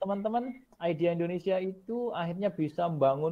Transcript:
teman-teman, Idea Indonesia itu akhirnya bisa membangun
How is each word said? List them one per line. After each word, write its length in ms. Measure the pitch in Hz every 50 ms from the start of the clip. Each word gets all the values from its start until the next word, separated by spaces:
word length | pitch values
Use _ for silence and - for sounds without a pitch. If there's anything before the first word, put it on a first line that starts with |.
| -
teman-teman, 580 | 190 202 202 208 220 226 240 247 262 - - - _ _ - 170
Idea 320 | 175 165 151 175 170 170
Indonesia 400 | 170 170 170 180 175 - 196 185 185 185
itu 480 | 190 190 - - - 233 240 240 226
akhirnya 400 | - 175 170 170 175 190 208 190
bisa 400 | 175 165 156 147 - - 175 170
membangun 400 | 160 143 135 135 135 143 156 165